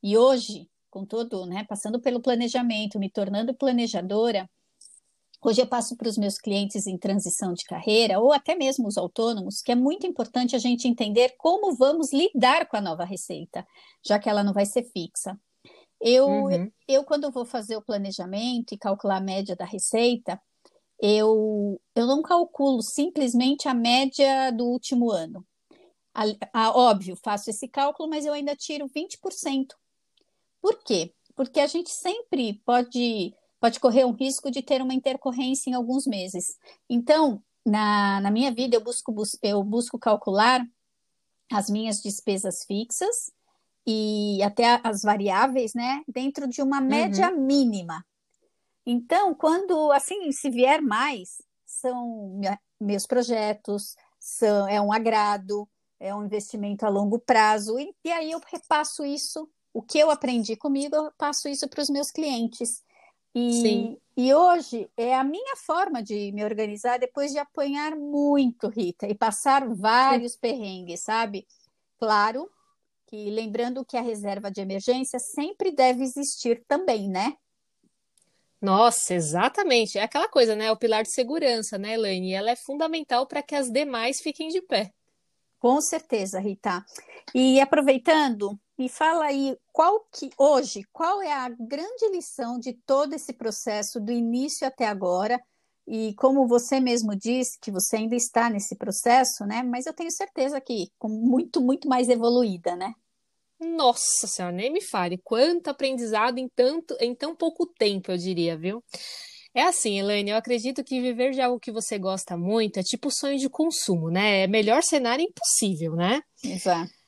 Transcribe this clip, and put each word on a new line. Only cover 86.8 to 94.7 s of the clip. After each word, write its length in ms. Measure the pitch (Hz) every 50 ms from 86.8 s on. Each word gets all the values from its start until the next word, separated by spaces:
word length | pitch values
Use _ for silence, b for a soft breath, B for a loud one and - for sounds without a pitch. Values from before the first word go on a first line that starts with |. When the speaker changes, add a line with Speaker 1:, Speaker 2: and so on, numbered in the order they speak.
| 202 B B B B B B B B B B
Speaker 1:
E 260 | 247 254 262 254 269
aproveitando, 960 | 269 269 - 302 285 269 269 262 - - 320 311 302 269 233 208 208 202 202 202 _ _ _ -
me 100 | 254 254
fala 380 | - - 311 320 330 339 311
aí, 300 | 294 285 277 277 269 254 - _ _ _
qual 280 | - 320 349 403 440 440 _ _
que, 180 | - - 269 - -
hoje, 440 | 277 285 302 262 285 196 - 208 202 _ _
qual 280 | - 330 330 381 403 392
é 100 | 330 294
a 160 | 269 254 254
grande 600 | 233 240 233 220 254 285 330 403 494 494 440 427
lição 480 | 392 359 - - - - 254 233 247 247
de 140 | 220 262 240 240 _
todo 280 | - 269 269 294 285 302
esse 180 | 302 - - 254
processo, 680 | _ 233 269 - - - 233 214 208 202 - - 240
do 120 | 208 208 240
início 540 | 240 233 233 233 247 262 302 - - -
até 200 | 262